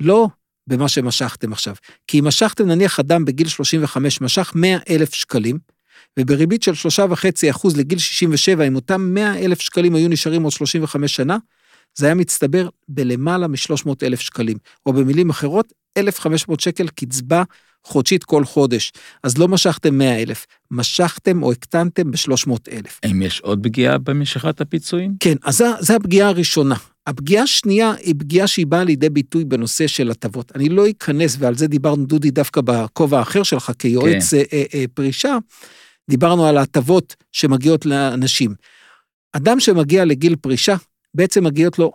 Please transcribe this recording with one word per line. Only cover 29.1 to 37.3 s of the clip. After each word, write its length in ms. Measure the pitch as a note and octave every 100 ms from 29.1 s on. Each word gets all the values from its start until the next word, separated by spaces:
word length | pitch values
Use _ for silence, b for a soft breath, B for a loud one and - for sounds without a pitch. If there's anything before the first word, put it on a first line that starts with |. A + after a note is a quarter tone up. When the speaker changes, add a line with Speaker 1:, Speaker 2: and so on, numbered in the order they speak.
Speaker 1:
ביטוי 340 | C#3+ C3+ E3
בנושא 420 | D3+ B2 A2+ - D#3
של 240 | - B2
הטבות. 420 | A2+ A2+ A#2 A#2
אני 140 | C3 C#3+
לא 220 | F#3 G#3
אכנס, 460 | G#3 - D3 D#3+ B2+
ועל 160 | B2+ A#2+
זה 100 | D#3
דיברנו, 380 | D3 D3 C#3+
דודי, 260 | C3 D3+ D3
דווקא 300 | C3 C#3+ -
בכובע 580 | B2 A#2+ A2 - D3+ C#3
האחר 240 | A#2 G3
שלך 300 | G3 C3 - B2
כיועץ, 520 | B2+ B2 D3+ E3+ F3
Speaker 2:
כן. 60 | D3
Speaker 1:
אה, 60 | C#3+
אה, 120 | D3+ C3+
אה, 100 | D3 B2+
פרישה, 440 | C3+ C3+ C3 C4+ B3+ - B B B B B -
דיברנו 360 | B2 E3 F3 D#3+
על 100 | D3
ההטבות 600 | C3+ - B2+ F3+ - - _